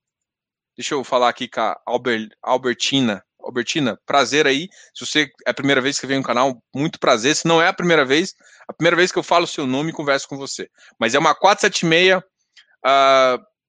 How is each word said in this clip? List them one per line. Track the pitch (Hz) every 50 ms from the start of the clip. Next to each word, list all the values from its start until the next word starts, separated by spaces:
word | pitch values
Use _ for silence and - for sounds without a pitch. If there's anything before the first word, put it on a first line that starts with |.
| _ _ _ _ _ _ _ _ _ _ _ _ _ _ _
Deixa | - 117 - 151
eu | 139 117
falar | - 135 123 123 120
aqui | 113 - 131 113
com | - 127
a | 113 101 85 - -
Alber-, | 110 120 123 123 127 117 110 110 107 _ _
Albertina. | - 110 127 127 127 127 120 - - - 139 135 127 113 101 92 _ _ _ _
Albertina, | - - - 123 117 - - 165 143 117 98 - _
prazer | - 135 143 131 110 131 151 151
aí. | 139 135 135 - 190 _ - - _ -
Se | - 123
você | - - 156 147 147 _ _ -
é | 123
a | 107
primeira | - 135 139 139 131
vez | 123 139 139 -
que | -
vem | 131 135 135
no | 131
canal, | - 117 120 131 139 127 117 _ _ -
muito | 131 147 165 - -
prazer. | - 156 127 110 107 139 156
Se | - - 165
não | 165 165
é | 165 180
a | 190
primeira | - 180 175 165 156 139
vez, | 127 135 156 190 - - _ _ _ _ _ - -
a | -
primeira | - 151 170 175
vez | 165 180 185
que | - 180
eu | 151
falo | - 185 170 175
o | 165
seu | - - 147
nome | 127 131 139 147 165
e | 156
converso | - 156 143 139 135 - -
com | 147 139
você. | 139 131 - - - - _ _ _ - _ -
Mas | 117 117 117
é | 143
uma | 160 156 143
quatro | - - 190 208 -
sete | - 202 - - -
meia, | 165 160 170 180 185 185 185 - _ _ _ _ _ _ - _ _ _ _ -
ah, | 131 139 139 135 135 135 135 131 127 127 117 104 _ _ _ _